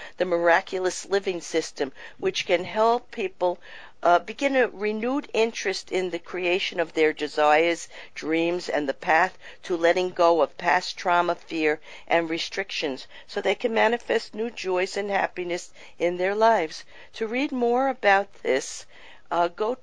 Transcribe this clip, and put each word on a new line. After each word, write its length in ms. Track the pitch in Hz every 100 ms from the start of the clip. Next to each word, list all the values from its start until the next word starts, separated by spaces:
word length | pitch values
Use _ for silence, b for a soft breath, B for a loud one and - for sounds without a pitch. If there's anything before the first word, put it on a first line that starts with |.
| B B
the 80 | 180
miraculous 840 | 170 170 175 - 185 185 - -
living 340 | 196 196 175
system, 500 | - 160 - - 135 - B B
which 260 | 190 - -
can 180 | 175
help 460 | 185 214 226 240 -
people, 480 | - 185 - 180 175 B B B B
uh, 160 | 170 175
begin 360 | 175 220 277 269
a 120 | 226
renewed 600 | 185 208 214 240 277 -
interest 580 | 214 226 - 196 190 -
in 200 | 185 185
the 80 | 170
creation 600 | - 180 180 185 - 190
of 140 | 160
their 180 | 160 156
desires, 800 | 151 147 - 151 151 170 165 - B B
dreams, 560 | - 147 165 170 175 170
and 180 | 147 139
the 60 |
path 420 | - - 160 185 - B B
to 120 | - 170
letting 360 | 170 175 185
go 300 | 175 170 170
of 140 | 143 -
past 400 | 175 170 - -
trauma, 380 | 185 175 175
fear, 460 | 175 - 165 156 156 B B B
and 220 | 170 165
restrictions, 800 | 165 - - 190 - 151 131 - B B
so 160 | -
they 140 | 190 202
can 180 | 233
manifest 640 | 220 214 233 - 226 - 214
new 160 | 233
joys 440 | - 185 180 190 196
and 140 | 202
happiness 640 | 190 170 - 175 175 - - B B
in 200 | 170 175
their 180 | 185 208
lives. 500 | 226 220 160 - - B B
To 120 | - 220
read 260 | 240 285
more 380 | 254 240 240 269
about 420 | 254 208 196 202 -
this, 420 | - 131 - - - B B B B
uh, 160 | 165 175
go 260 | - 214 254